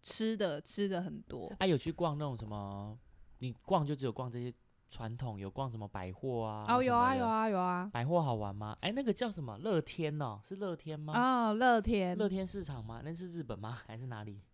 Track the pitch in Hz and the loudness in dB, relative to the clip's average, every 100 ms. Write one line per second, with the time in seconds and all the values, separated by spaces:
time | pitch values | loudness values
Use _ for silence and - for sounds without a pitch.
0 | - - 220 220 196 147 - - 202 185 | -4 -2 0 2 0 0 -6 -2 0 0
1 | 185 147 - - - 202 190 151 - 165 | -2 -6 -10 -10 -8 2 4 4 2 0
2 | 170 147 147 120 110 104 98 98 104 113 | 0 2 -2 -4 -6 -6 -6 -6 -8 -10
3 | - - - - 127 117 - 190 147 147 | -18 -20 -20 -8 -8 -8 2 2 2 0
4 | 131 110 127 120 123 120 _ _ _ - | -2 -2 -6 -6 -8 -8 _ _ _ -10
5 | 113 117 127 104 98 98 135 113 104 98 | -8 -4 -6 -4 -6 -4 -6 -6 -8 -6
6 | 92 92 135 120 110 107 107 247 254 240 | -8 -6 -4 -2 -2 -4 2 4 6 6
7 | 247 269 240 220 220 196 180 180 185 117 | 6 4 2 2 2 2 2 0 -2 -2
8 | 127 175 151 117 104 101 107 110 - 233 | 2 4 4 2 -2 -4 -6 -4 -2 0
9 | 262 202 240 190 135 104 185 180 - - | 2 2 0 -2 -8 -4 2 2 2 -2
10 | 156 151 135 101 - 190 196 165 156 156 | -2 0 -2 -4 -10 -6 -4 -6 -8 -8
11 | 151 202 247 254 233 214 254 233 214 220 | -2 2 4 4 4 6 6 6 6 2
12 | 180 180 208 190 190 202 165 135 110 113 | 2 2 2 0 -2 -6 -6 -6 -8 -8
13 | 135 170 180 170 131 104 107 120 - 113 | -8 -8 -8 -8 -6 -6 -6 -8 -10 -10
14 | 131 113 107 101 - | -8 -8 -8 -12 -16